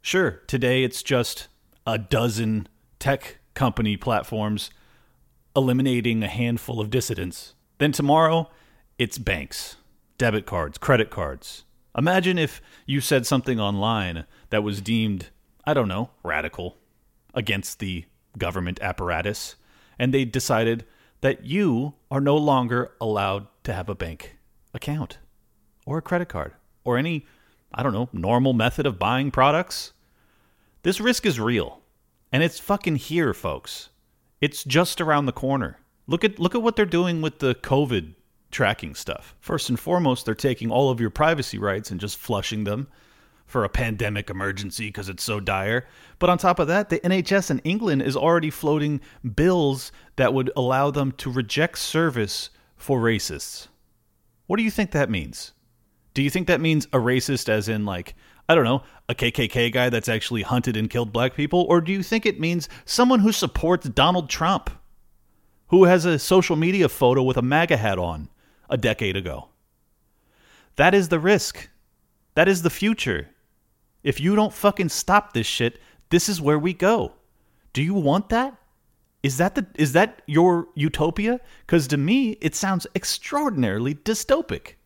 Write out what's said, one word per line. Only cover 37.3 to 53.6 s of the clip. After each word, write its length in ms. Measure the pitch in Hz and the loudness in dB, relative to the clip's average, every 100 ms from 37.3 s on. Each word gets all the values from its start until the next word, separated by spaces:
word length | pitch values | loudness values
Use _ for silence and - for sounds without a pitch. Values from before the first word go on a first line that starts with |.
| - | -2
the 160 | 135 120 | -2 -2
covid 580 | - 139 143 110 78 - _ _ _ | 0 0 2 -2 -4 -18 _ _ _
tracking 440 | - 107 110 78 69 | 0 0 0 -8 -12
stuff. 400 | - - - - | -10 -10 -12 -20
First 280 | - - - | -6 -6 -2
and 80 | 120 | -4
foremost, 480 | - 180 156 123 - | 0 2 2 0 -4
they're 80 | |
taking 380 | 110 139 123 117 | -2 -2 -2 -2
all 180 | 113 139 | 2 2
of 120 | 120 | 0
your 80 | 113 | -2
privacy 480 | - 151 165 123 101 | 0 0 0 -4 -4
rights 340 | 101 98 107 | -4 -4 -6
and 80 | 92 | -8
just 180 | 101 - | -8 -10
flushing 460 | - 104 - 107 | -4 -4 -2 -4
them 240 | 101 107 139 _ _ _ _ _ _ | -4 -6 -8 _ _ _ _ _ _
for 200 | 127 101 | -4 -2
a 40 | |
pandemic 600 | - 117 107 107 101 101 | -2 -2 -2 -4 -4 -6
emergency 600 | 95 98 98 101 - 107 | -6 -4 -4 -8 -8 -10
'cause 180 | 101 95 | -10 -10
it's 140 | 90 | -8
so 180 | - 104 | -4 -4
dire. 460 | 98 95 98 120 123 - - - | -2 -2 0 -2 -4 -20 -20 0
But 100 | 175 | 2
on 80 | 180 | 4
top 200 | 190 175 | 2 2
of 100 | 151 | 2
that, 220 | 180 202 | 0 0
the 140 | 165 | -2
N 80 | 175 | 0
H 220 | 190 - | 0 2
S 180 | 196 180 | 0 2
in 80 | 139 | -2
England 420 | 156 202 214 139 | 0 -2 0 0
is 140 | 127 135 | 0 0
already 340 | 151 170 156 | 2 2 0
floating 520 | - 151 151 151 143 - - 120 101 | -4 0 0 0 -2 -6 -10 -6 2
bills 560 | 170 180 147 135 - - - - | 4 4 2 0 -8 -18 -14 0
that 180 | 123 | 2
would 180 | 131 131 - | 2 0 0
allow 340 | 127 131 143 | 0 2 0
them 220 | 143 135 | 0 -2
to 160 | 131 143 | -4 -4
reject 500 | 127 113 139 165 - | -4 -2 0 -2 -2
service 720 | - 160 165 120 104 - - _ _ _ | -4 0 0 0 -2 -4 -10 _ _ _
for 240 | - 131 | -2 2
racists. 680 | 113 110 - 73 - - | 2 0 -2 -8 -12 -14